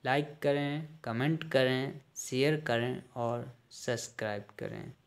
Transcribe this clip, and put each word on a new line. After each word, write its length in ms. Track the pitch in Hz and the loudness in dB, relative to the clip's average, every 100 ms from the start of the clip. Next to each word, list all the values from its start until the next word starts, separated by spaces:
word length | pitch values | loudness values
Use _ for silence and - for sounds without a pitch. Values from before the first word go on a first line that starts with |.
लाइक 340 | 127 139 151 - | 4 2 2 0
करें, 560 | 147 143 143 147 156 - | 2 2 0 -4 -6 -10
कमेंट 480 | - 113 139 160 - | -4 0 2 0 2
करें, 480 | 135 131 131 139 151 - - | 4 4 2 -2 -8 -16 -14
शेयर 440 | - 127 139 156 | -4 2 2 2
करें 440 | 151 117 123 127 - 127 | 2 2 2 -4 -8 -4
और 420 | 117 120 127 - _ | -2 -2 -6 -14 _
सब्सक्राइब 720 | - - 113 - - 110 104 101 - | -8 -4 -4 -4 -6 -4 -4 -8 -10
करें। 340 | - - - - | -8 -8 -12 -16